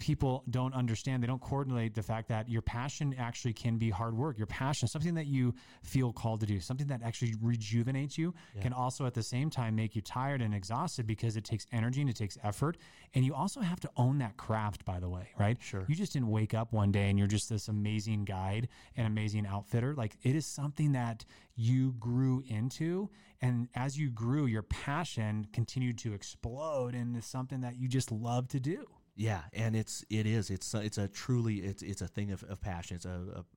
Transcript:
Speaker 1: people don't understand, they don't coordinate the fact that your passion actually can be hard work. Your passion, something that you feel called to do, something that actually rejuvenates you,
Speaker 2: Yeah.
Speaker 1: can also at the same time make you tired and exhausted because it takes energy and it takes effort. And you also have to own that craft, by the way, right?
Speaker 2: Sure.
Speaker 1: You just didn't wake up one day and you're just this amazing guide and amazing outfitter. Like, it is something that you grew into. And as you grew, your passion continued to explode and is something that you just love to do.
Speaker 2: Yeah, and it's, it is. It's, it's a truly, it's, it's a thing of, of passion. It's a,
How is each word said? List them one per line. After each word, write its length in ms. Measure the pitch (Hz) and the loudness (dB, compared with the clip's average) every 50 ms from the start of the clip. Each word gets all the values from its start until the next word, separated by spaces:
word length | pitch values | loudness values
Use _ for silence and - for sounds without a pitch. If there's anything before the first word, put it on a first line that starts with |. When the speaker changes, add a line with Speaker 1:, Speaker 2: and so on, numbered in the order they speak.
Speaker 1:
people 420 | - - 151 - 147 131 127 135 - 123 | 0 0 2 2 2 2 0 0 -2 -2
don't 240 | 113 127 127 131 131 | 0 0 0 0 0
understand, 480 | 127 123 117 113 - - 139 131 127 | 0 2 2 0 0 0 0 0 0
they 60 | 120 117 | 2 0
don't 120 | 131 127 | -2 -2
coordinate 540 | - - 139 139 143 135 127 120 113 113 107 | -2 -2 0 0 0 2 2 2 0 0 0
the 80 | 113 | -2
fact 260 | 98 - 113 110 110 - | -2 -2 -2 -4 -2 -2
that 180 | 131 110 110 120 | -2 -2 0 0
your 140 | 117 113 | 0 0
passion 520 | - - - 120 127 143 - - 156 139 131 | 0 0 -2 -2 -4 -4 -2 0 0 0 0
actually 360 | 131 120 120 117 - - 123 | 0 -2 -4 -4 -2 -2 -2
can 260 | 107 - - 120 117 113 | -2 0 0 0 2 4
be 120 | 113 113 | 2 2
hard 260 | 98 92 113 113 113 | 2 2 0 0 0
work. 220 | 113 143 160 120 107 | 0 0 0 0 -2
Your 100 | 107 - | -4 -4
passion, 400 | - - 131 139 151 - 120 113 | -2 -2 0 0 0 2 0 0
something 260 | - 156 151 175 170 | 0 0 0 0 0
that 120 | 160 151 | 0 0
you 280 | 143 139 131 127 123 120 - - - - - - | 2 2 4 4 4 2 0 -8 -20 -20 -16 -10
feel 280 | - - 135 127 120 | 0 2 2 2 2
called 280 | 104 - - 113 110 107 | 0 0 0 0 0 2
to 60 | 110 | 2
do, 120 | 104 104 95 | 2 0 0
something 300 | 85 - 127 131 147 143 | 0 -2 -4 -2 -2 -2
that 140 | 135 113 117 | -2 -2 -2
actually 300 | 117 - - 123 117 110 107 | -4 -2 0 -2 -2 0 0
rejuvenates 800 | 113 117 120 117 107 101 113 117 117 127 135 135 143 143 - 160 | 2 2 2 2 0 0 2 2 2 2 0 0 -2 -2 -2 -2
you, 160 | 160 175 170 - - - - | -2 -2 -2 -6 -12 -14 -8
Speaker 2:
Yeah. 60 | 101 | -4
Speaker 1:
can 100 | 95 123 | -2 -2
also 340 | 123 127 127 127 - - 139 | 0 2 0 0 0 0 -2
at 80 | 123 120 | 0 0
the 80 | 117 | -2
same 260 | 110 - 123 123 143 160 | -4 -2 0 0 0 0
time 280 | - - 113 110 110 | 0 0 0 2 2
make 180 | 110 113 104 - | 2 2 0 -2
you 80 | 110 | -4
tired 400 | - - - 127 131 139 143 127 | -4 -4 -2 -2 0 0 0 0
and 100 | 117 107 | 0 0
exhausted 540 | 104 101 90 92 113 131 175 170 - - 117 | 0 0 -2 -2 -2 -2 -2 -2 -2 -2 -2
because 300 | 110 110 - - 113 107 | -2 0 0 0 -2 -2
it 80 | 113 104 | -2 -2
takes 220 | - 117 104 - - | -2 -4 -4 -4 -2
energy 300 | 127 113 110 120 127 139 | -2 0 0 2 2 2
and 100 | 147 135 | 0 0
it 60 | 110 | 0
takes 200 | - 107 95 - - | 0 -4 -4 -4 -4
effort. 360 | - 104 98 - 139 156 170 - - - - - - - - | -4 -4 0 0 0 0 0 -4 -10 -20 -20 -20 -12 -2 2
And 100 | 131 127 | 4 4
you 80 | 131 156 | 4 2
also 260 | 131 170 202 - 285 | 0 -2 -2 0 0
have 180 | 214 170 180 185 | -2 -2 -2 -2
to 100 | - - - | -6 -6 0
own 220 | - 123 127 139 143 | 2 4 4 4 2
that 180 | 127 107 - | 0 -2 -4
craft, 480 | - - - 110 110 107 104 95 - - | -8 -4 -2 0 0 0 -2 -4 -4 -6
by 140 | 101 92 90 | -4 -4 -2
the 100 | 90 90 | -2 -4
way, 200 | 90 90 - - - - | -4 -4 -6 -8 -2 2
right? 180 | 101 104 123 - | 2 2 2 0
Speaker 2:
Sure. 240 | - - - 98 95 | -4 -6 -6 -4 -2
Speaker 1:
You 80 | 92 151 | 0 0
just 180 | 175 208 - | 0 0 -2
didn't 180 | - 143 123 110 | 0 0 2 2
wake 240 | 107 110 107 104 - | 2 2 2 2 0
up 180 | 110 113 113 | -2 0 0
one 180 | 110 107 101 101 | 2 4 4 6
day 180 | 98 101 101 98 | 6 6 4 6
and 80 | 98 | 6
you're 120 | 98 101 98 | 6 6 4
just 200 | 107 101 - - | 4 2 0 0
this 200 | 117 101 - - | -2 -2 -2 0
amazing 560 | 107 104 104 104 107 110 - 113 110 104 101 | 0 0 0 2 0 0 0 0 0 0 0
guide 440 | 98 98 92 95 95 101 113 123 - - - - - - | -2 -2 -2 0 0 0 0 -2 -4 -6 -12 -20 -10 -4
and 100 | - 113 | -2 0
amazing 400 | 110 107 107 107 107 104 107 104 | 2 2 2 0 2 0 0 0
outfitter. 480 | 98 98 101 - - - 117 117 139 151 | 0 -2 -4 -2 0 0 0 2 0 0
Like, 220 | 143 110 104 - - - | -2 -2 -4 -4 -2 0
it 100 | 131 135 | 2 2
is 120 | - - | 2 0
something 460 | - - - 139 147 143 - 151 147 | -2 -6 -4 -4 -4 0 2 4 4
that 320 | 135 127 120 117 113 110 - - - - - _ - | 4 4 2 0 -2 -6 -10 -18 -20 -20 -20 _ -4
you 380 | 117 113 117 127 131 131 131 127 113 | 0 4 4 6 6 4 2 2 0
grew 420 | 107 120 123 127 135 131 127 131 135 127 | -2 2 4 4 4 4 4 2 0 -2
into. 600 | 107 107 113 135 - - 160 165 175 185 208 196 - - - - - - | -2 0 0 -2 -2 -2 -2 0 0 0 -2 -4 -8 -14 -20 -20 -8 -2
And 280 | 131 123 123 117 120 123 - | 0 2 2 2 0 -2 -2
as 220 | 123 127 139 135 | -2 -2 -2 0
you 140 | 147 151 135 | 0 -2 -2
grew, 360 | 117 107 113 117 139 151 147 | 0 0 0 2 2 4 4
your 160 | 123 110 110 | 2 2 0
passion 840 | 107 - - - - 143 143 160 180 - - 123 110 107 107 107 104 104 | 0 -2 -6 -4 -2 -2 -2 -2 -2 -2 -2 -2 0 0 0 -2 -2 -2
continued 460 | - 123 110 - - 131 127 123 117 - | -2 -2 -2 0 0 0 0 0 0 -2
to 140 | - 117 104 | -4 -4 -4
explode 800 | 98 - - - - - 117 120 139 156 160 147 135 123 123 123 | -4 -8 -12 -14 -8 -8 -8 -6 -4 -4 0 0 0 0 0 -2
and 220 | 120 120 120 120 | -2 -2 -2 -2
is 100 | 117 - | -4 -6
something 340 | - - 131 127 131 139 131 | -6 -4 -4 -4 -4 -4 -4
that 160 | 127 123 123 | -4 -4 -4
you 100 | 123 131 | -2 -2
just 240 | 127 123 131 - - | 2 2 2 2 0
love 380 | 110 107 117 120 120 123 127 - | -2 -2 0 0 0 0 0 0
to 100 | - 135 | -2 -2
do. 280 | 127 147 185 285 254 - - - _ _ - | 0 0 -2 -4 -6 -12 -18 -20 _ _ -6
Speaker 2:
Yeah, 260 | 101 107 113 104 87 73 - | -2 0 0 0 0 -4 -8
and 240 | - 104 113 113 110 | -4 -2 0 2 2
it's, 260 | 110 107 - - - - - | 0 0 -2 -6 -10 -6 -2
it 160 | 107 107 107 | 0 2 2
is. 240 | 107 110 113 95 - | 4 2 2 2 0
It's, 240 | 98 90 - - | -4 -4 -4 -4
it's 240 | - 110 104 107 - | -4 -2 -2 -2 -2
a 100 | 113 101 | -2 -2
truly, 500 | 95 - - - - 127 120 117 113 107 | -2 -4 -6 0 2 2 4 4 2 2
it's, 260 | 101 90 98 98 - | 0 -2 -4 -6 -6
it's 180 | - 92 98 - | -6 -6 -4 -4
a 60 | 95 | -6
thing 240 | 85 - 107 104 101 | -6 -4 -4 -4 -2
of, 120 | 95 90 - | -4 -6 -6
of 160 | - 98 - | -8 -8 -6
passion. 320 | - 104 87 85 87 - 92 | -4 -4 -4 -6 -6 -8 -8
It's 100 | 87 - | -8 -6
a, 400 | 90 90 87 90 95 87 90 87 _ - | -6 -6 -6 -6 -8 -8 -10 -12 _ -16